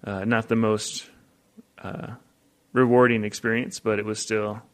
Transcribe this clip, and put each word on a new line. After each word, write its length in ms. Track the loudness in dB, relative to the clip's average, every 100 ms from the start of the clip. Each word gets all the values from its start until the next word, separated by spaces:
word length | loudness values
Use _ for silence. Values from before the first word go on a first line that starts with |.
uh, 220 | -6 -4 0
not 220 | 0 2
the 80 | 0
most, 540 | 2 0 -4 -10 -14 -20 _ _ _ -20 -20 -16
uh, 300 | -12 -10 -12 -14 _ _ _ _ _
rewarding 500 | 2 4 6 6 4
experience, 560 | -2 -4 -2 -2 -4 -6
but 180 | -2 -2
it 60 | -2
was 140 | -6
still 420 | -4 -2 -2 -8 -14